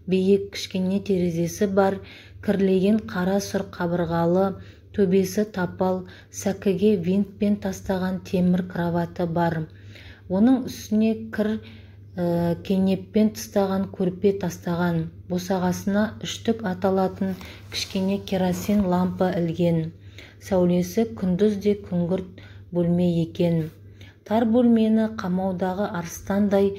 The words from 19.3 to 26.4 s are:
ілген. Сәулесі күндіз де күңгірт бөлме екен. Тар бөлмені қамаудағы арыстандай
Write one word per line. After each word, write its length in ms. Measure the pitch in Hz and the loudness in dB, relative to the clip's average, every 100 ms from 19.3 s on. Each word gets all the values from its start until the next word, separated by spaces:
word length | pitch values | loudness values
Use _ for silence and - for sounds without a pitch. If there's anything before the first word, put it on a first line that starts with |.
ілген. 600 | 170 170 165 170 165 160 - - - - - | 0 -2 2 2 2 -2 -8 -18 -20 -20 -20
Сәулесі 680 | - 185 180 175 180 - 226 - | -2 2 4 2 0 0 -2 -2
күндіз 380 | 185 180 214 196 | -2 2 2 2
де 120 | 208 | 0
күңгірт 680 | 208 - 175 170 185 185 - - - - | -2 -2 -2 0 -2 -4 -14 -20 -20 -6
бөлме 380 | 175 170 175 175 170 | -2 2 4 4 2
екен. 480 | 165 - 170 165 156 - - - - - - | 0 0 2 2 -2 -8 -20 -20 -20 -20 -2
Тар 160 | 220 | 2
бөлмені 640 | 240 233 240 226 220 220 220 220 | 4 4 6 6 4 4 2 -2
қамаудағы 720 | 190 180 190 180 185 185 208 175 | -2 -2 -2 -2 -2 -2 -2 -4
арыстандай 720 | 170 - - 196 | -6 -10 -4 0